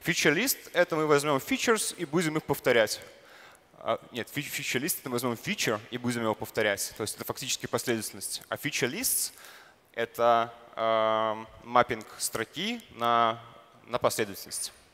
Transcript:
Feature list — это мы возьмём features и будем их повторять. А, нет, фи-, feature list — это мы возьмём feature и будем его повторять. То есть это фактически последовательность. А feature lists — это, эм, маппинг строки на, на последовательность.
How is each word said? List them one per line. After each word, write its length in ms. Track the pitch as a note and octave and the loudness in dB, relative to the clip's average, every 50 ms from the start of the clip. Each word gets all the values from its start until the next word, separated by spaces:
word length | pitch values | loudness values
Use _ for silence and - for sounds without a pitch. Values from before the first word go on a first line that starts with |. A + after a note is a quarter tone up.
| - | 0
Feature 320 | - E3+ - - E3+ D3 | 0 0 4 4 4 6
list — 220 | E3+ A#3 C#4 - - - - - | 6 2 0 0 -2 -4 -4 2
это 240 | E3+ F3 - E3+ | 2 2 4 4
мы 100 | D#3 D#3 | 0 4
возьмём 300 | D3+ D3+ C#3+ C#3 D3+ D3 | 6 6 4 6 4 2
features 580 | C3+ - - C4 B3+ - - A3+ G#3 - - - | 2 2 -2 -2 0 2 2 2 2 2 -4 -4
и 60 | - F3 | -6 -8
будем 320 | C#3+ C#3+ F3 F3+ D#3 D3+ | 0 0 0 0 2 0
их 80 | D#3 - | -2 -2
повторять. 560 | - D3 - - C#3 B2 A#2 G#2+ G#2 - - - - - - - - - - - - - - _ _ _ - - | -2 -4 0 4 4 6 6 6 4 2 -6 -8 -16 -20 -20 -20 -20 -20 -20 -20 -20 -20 -20 _ _ _ -10 -2
А, 160 | - A2+ - - - | -2 -2 -2 -4 -10
нет, 180 | - A#2+ G#2 - | -8 -8 -8 -6
фи-, 120 | - D3 | -6 -8
feature 380 | D3 B2+ - - C#3+ - - B2+ | -8 -6 -8 -8 -6 -2 -2 -2
list — 200 | C3+ - - - | -2 -2 -4 -4
это 80 | - C#3 | -6 -4
мы 40 | B2 | -4
возьмём 200 | A#2+ B2 B2+ A#2 | -2 -2 -2 -4
feature 460 | G#2+ - - G#3 - - C#3 A2+ G#2 A2 - | -4 -6 -8 -4 -2 0 -2 -2 -2 -4 -8
и 80 | - | -10
будем 240 | B2 B2 A#2+ A#2+ A#2+ | -4 -4 -2 -2 0
его 140 | A#2 A2 G#2 | 0 0 0
повторять. 580 | - A2+ - - - A2 G#2+ G2+ G2 - - - | -2 -4 -6 -2 0 2 2 2 0 -2 -8 -6
То 40 | - | -6
есть 140 | A2+ G2+ - | -6 -6 -6
это 80 | - A2+ | -10 -8
фактически 420 | - A#2+ - - B2+ - - - | -8 -6 -6 -4 -6 -6 -6 -4
последовательность. 800 | - - A#2 - - A#2+ A2+ G#2 - - G2+ - - - - - | -4 -4 -2 0 0 -2 -2 -2 -6 -10 -10 -10 -10 -10 -10 -8
А 80 | - - | -8 -8
feature 360 | G#2+ - D3 - - C#3 A#2+ | -6 -6 -6 -2 -2 -2 -2
lists — 400 | C#3 G#3 C4 - - - - - - - - - - - - - - _ _ _ - | -2 -2 -2 -2 -2 -2 -2 -4 -8 -14 -20 -20 -20 -20 -20 -20 -20 _ _ _ -6
это, 580 | - A#2 A2+ - - A#2 A#2+ A#2 A#2 A#2 A#2 - - - - - | -6 -6 -6 -2 2 6 6 6 6 4 0 -6 -16 -20 -16 -6
эм, 720 | - A2+ A2+ A2+ A2 A2 A2 A2 A2 A2 A2 G#2+ A2 A2+ - - - - | -2 0 2 2 2 4 2 2 2 0 0 -2 -4 -8 -14 -18 -18 -14
маппинг 420 | A#2+ A#2+ B2 A#2+ - B2 A2 G#2 - - - | 0 2 2 4 4 0 -8 -8 -16 -12 -8
строки 600 | - - - A2+ A2+ - - C#3+ F#3 G#3+ A#3+ A#3 - - | -8 -6 -4 -6 -8 -8 -6 -6 -6 -6 -6 -8 -12 -16
на, 480 | A#2+ A2+ A#2 A#2 A#2+ A#2 A#2 A2+ A2+ A#2 A#2 - - - - - _ - - | -10 -4 0 2 2 4 4 2 0 -2 -8 -20 -20 -20 -20 -20 _ -20 -14
на 100 | - A2+ | -6 -6
последовательность. 760 | B2 - A#2+ - - A2+ G2+ F#2+ - - - - - - - - - - _ | 0 0 0 0 0 -4 -4 -4 -12 -12 -10 -10 -8 -8 -10 -12 -16 -20 _